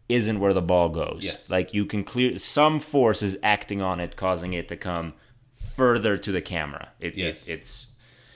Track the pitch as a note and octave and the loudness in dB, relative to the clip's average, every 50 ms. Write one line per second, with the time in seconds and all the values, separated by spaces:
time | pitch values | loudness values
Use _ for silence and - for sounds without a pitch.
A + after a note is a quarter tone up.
0 | _ - A#2+ B2 A2 G#2+ A2 G2+ G2 G2 G2 F#2 F2 E2+ F2+ F2+ F2 E2+ D#2+ E2 | _ 0 2 2 2 2 0 2 4 4 4 4 4 4 4 6 4 4 2 0
1 | D#2 - - - - F2+ - - - - - F#2 F2+ - - G#2 G#2 G2+ G#2 G#2 | -2 -4 -4 -6 -6 -8 -8 -8 -6 -2 0 0 0 0 0 -2 -2 -2 -2 -4
2 | F#2+ - - A#2+ B2+ B2+ - F#2+ - - - D3 D3 D#3 D#3 D3+ - - - C#3+ | -4 -4 0 2 2 2 2 0 -2 0 2 4 4 4 4 2 -2 0 2 4
3 | B2+ A2+ G#2+ - G#2+ G2+ F#2+ - - G#2+ G#2 G2+ - - G#2 G2+ F#2+ F#2 F#2 F2 | 6 6 4 4 2 0 -2 0 0 0 0 0 -2 -4 -4 -2 -2 -2 -2 -2
4 | F2 E2 - - F#2+ F#2 F#2 F2 E2+ F2+ F2+ F2 E2 - F2 E2 - F#2+ F2 E2+ | -4 -6 -6 -4 -2 0 0 0 -2 -4 -4 -6 -6 -6 -8 -8 -6 -6 -4 -4
5 | E2 D#2+ D2 - _ _ _ _ _ _ _ - - - - - C3 B2 A#2+ A#2 | -6 -6 -10 -14 _ _ _ _ _ _ _ -14 -12 -8 0 4 4 4 4 4
6 | G2+ A2 G2+ F#2+ - - F#2+ F#2 - - F#2+ E2 D#2 D2 C#2+ - - - - - | 4 2 0 0 -2 -2 -4 -2 -4 -4 -4 -4 -4 -4 -6 -10 -14 -16 -12 -8
7 | F2 E2+ E2 F2+ F2+ E2 D2+ - - F2+ E2 D#2 - - - - - - - _ | -8 -8 -6 -4 -4 -6 -6 -6 -8 -8 -8 -8 -8 -10 -10 -12 -12 -16 -20 _
8 | _ - _ _ - - - | _ -20 _ _ -20 -20 -20